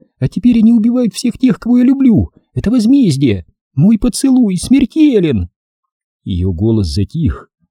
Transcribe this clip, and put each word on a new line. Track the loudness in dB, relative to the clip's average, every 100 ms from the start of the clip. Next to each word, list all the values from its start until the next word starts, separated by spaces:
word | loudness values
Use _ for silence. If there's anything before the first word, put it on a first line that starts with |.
| _ -8
а | -6
теперь | -2 0 2
они | 4
убивают | 2 2 0 -2
всех | -4 -8 -2
тех, | -2 -2
кого | 0 0
я |
люблю. | 2 2 2 2 0 _ _
Это | -8 -2
возмездие. | 0 2 2 2 0 0 -2 -6 _ _
Мой | -2 2 2
поцелуй | -2 -2 0 2 0 -2
смертелен. | 0 0 0 0 2 2 0 -2 -4 _ _ _ _ _ _ _
Её | -8 -4 -4
голос | -2 0 0 -2
затих, | -4 -6 -4 -4 -4 -10 _ _